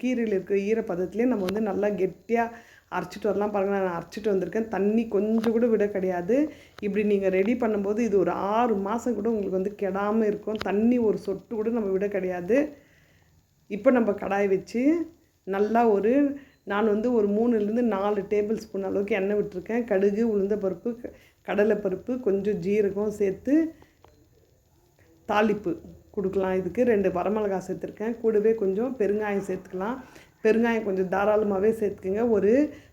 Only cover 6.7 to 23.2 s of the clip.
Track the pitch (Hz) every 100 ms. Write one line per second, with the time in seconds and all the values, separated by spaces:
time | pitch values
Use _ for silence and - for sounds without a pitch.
6.7 | - 208 196 208 202 190 185 196 247 233
7.7 | 214 196 214 233 196 175 185 190 220 240
8.7 | 202 196 233 254 208 208 220 190 190 190
9.7 | 208 202 190 208 220 214 202 - 214 196
10.7 | 196 233 247 226 190 - 190 - 226 214
11.7 | 240 196 190 202 202 180 180 175 247 302
12.7 | - _ _ _ _ _ _ _ _ _
13.7 | 202 254 247 214 196 - 196 202 190 -
14.7 | 233 269 339 - - _ _ - 196 208
15.7 | 226 233 196 202 269 285 277 - _ -
16.7 | 202 220 208 233 240 208 202 240 226 208
17.7 | 226 240 196 202 208 190 208 208 220 -
18.7 | 196 190 190 202 220 190 208 202 185 175
19.7 | 233 226 196 202 202 233 208 196 208 190
20.7 | 180 240 233 - - _ _ - 190 208
21.7 | 208 196 185 - 254 208 196 196 190 170
22.7 | 208 202 175 214 208